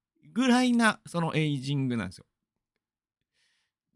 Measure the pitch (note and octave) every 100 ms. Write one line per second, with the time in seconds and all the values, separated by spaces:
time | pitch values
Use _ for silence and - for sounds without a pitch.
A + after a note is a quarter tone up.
0 | _ _ D3 F3+ C4 B3 B3+ A#3 A3 -
1 | - E3+ D#3+ D#3 D3+ C#3 C3+ C#3+ C3 A#2
2 | F#2 - - _ _ _ _ _ _ _
3 | _ _ _ _ _ _ _ _ _